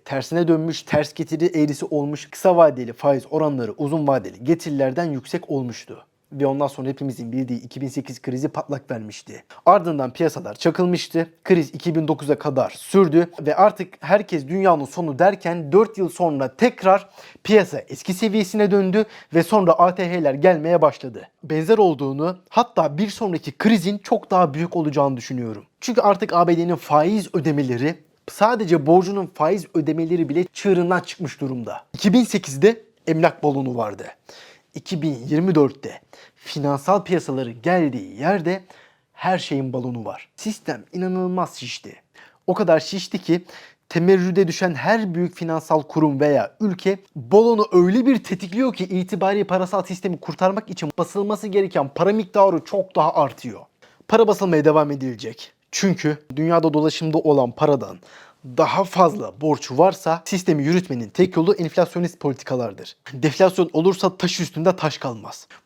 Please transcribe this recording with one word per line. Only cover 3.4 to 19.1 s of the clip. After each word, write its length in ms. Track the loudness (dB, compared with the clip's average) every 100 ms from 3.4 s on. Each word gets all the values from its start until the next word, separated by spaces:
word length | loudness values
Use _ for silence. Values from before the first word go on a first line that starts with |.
| -2 -2 -6 -6
uzun 320 | -4 -2 0
vadeli 360 | 0 -2 -8 -2
getirilerden 600 | -2 -2 -2 -2 0 -4
yüksek 460 | -6 -6 -10 -6
olmuştu. 540 | -6 -6 -10 -16 -20 _ _ _
Ve 140 | -2 0
ondan 200 | 0 -2
sonra 220 | -4 -8
hepimizin 440 | -6 -8 -8 -8
bildiği 280 | -6 -4 -6
iki 200 | -8 -10
bin 80 | -8
sekiz 340 | -8 -10 -12
krizi 260 | -8 -6 -6
patlak 420 | -6 -8 -10 -8
vermişti. 540 | -12 -12 -16 -20 -20 -20 -2 4
Ardından 460 | 4 2 -2 -4
piyasalar 420 | -2 -2 -2 -10 -4
çakılmıştı. 760 | -2 0 0 0 -2 -4 -4 _ 0
Kriz 260 | 2 2
iki 240 | -4 -4 -2
bin 140 | 0
dokuza 300 | -2 0 -2
kadar 320 | 0 -2 -4
sürdü 600 | -6 0 2 4 4 2 -2
ve 160 | -2 4
artık 380 | 4 4 -8 -12
herkes 480 | 0 0 2 -6 -4
dünyanın 360 | 0 4 2 0
sonu 340 | -6 -6 2
derken 540 | 2 2 -4 -6 2
dört 260 | 2 2 0
yıl 100 | -6
sonra 480 | -2 -2 0 -4 0
tekrar 520 | 0 2 2 2 0 -16 -20 -16 2
piyasa 340 | 4 4 -2
eski 360 | -10 -12 -8 -4
seviyesine 560 | 0 0 -2 0 2
döndü 340 | 2 2 0 -2